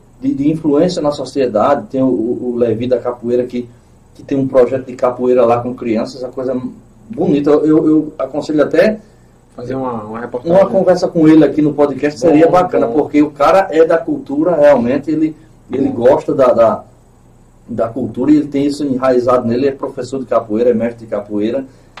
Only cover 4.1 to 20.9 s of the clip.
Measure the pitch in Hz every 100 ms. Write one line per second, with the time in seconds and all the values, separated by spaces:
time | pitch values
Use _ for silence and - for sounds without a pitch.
4.1 | - - 135 135 127 123 135 127 117 127
5.1 | 127 123 123 117 120 120 123 120 110 131
6.1 | 131 123 135 127 127 127 - - - -
7.1 | 117 180 143 143 147 151 156 156 156 -
8.1 | - 131 151 147 151 135 - 214 214 -
9.1 | _ _ _ _ - 123 131 127 117 107
10.1 | 113 120 123 170 185 190 190 180 175 170
11.1 | 170 156 156 143 151 151 147 143 127 147
12.1 | - 170 147 165 175 - - 113 151 135
13.1 | 147 147 - 147 190 190 156 165 165 -
14.1 | 139 - 143 170 160 147 135 117 139 -
15.1 | 156 156 - - _ - 127 - - 120
16.1 | 151 - 135 123 113 113 92 - _ _
17.1 | _ _ _ _ _ - 117 - - 110
18.1 | 107 135 151 - 139 143 139 143 127 131
19.1 | 123 120 123 113 120 139 135 139 - 117
20.1 | 135 123 117 104 107 123 110 117